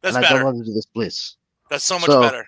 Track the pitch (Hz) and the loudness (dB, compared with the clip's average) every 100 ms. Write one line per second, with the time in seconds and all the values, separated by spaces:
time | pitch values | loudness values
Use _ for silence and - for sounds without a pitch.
0 | 190 127 165 139 135 120 113 110 - 113 | -2 0 2 2 0 -4 -6 -6 -6 -6
1 | 98 - - _ _ _ _ 143 - 180 | -6 -6 -14 _ _ _ _ -4 -2 -2
2 | 170 143 123 127 | 4 4 4 0